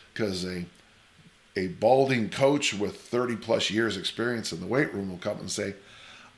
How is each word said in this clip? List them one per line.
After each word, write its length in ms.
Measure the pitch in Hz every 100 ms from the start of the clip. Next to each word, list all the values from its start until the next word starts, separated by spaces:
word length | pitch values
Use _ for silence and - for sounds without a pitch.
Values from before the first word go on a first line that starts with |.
| -
'cause 320 | - 107 92 92
a, 200 | 90 87 - - - - - - _ _ -
a 120 | 92
balding 600 | 82 107 131 135 127 101
coach 440 | - 139 147 -
with 260 | 98 98 -
thirty 380 | - 120 123 113
plus 340 | 110 113 -
years 240 | 101 113 95
experience 560 | 87 - 117 117 -
in 80 | 85
the 80 | 90
weight 260 | 123 151
room 160 | 104 98
will 80 | 87
come 220 | 107 98
and 100 | 95
say, 260 | 98 98 98 - - - - -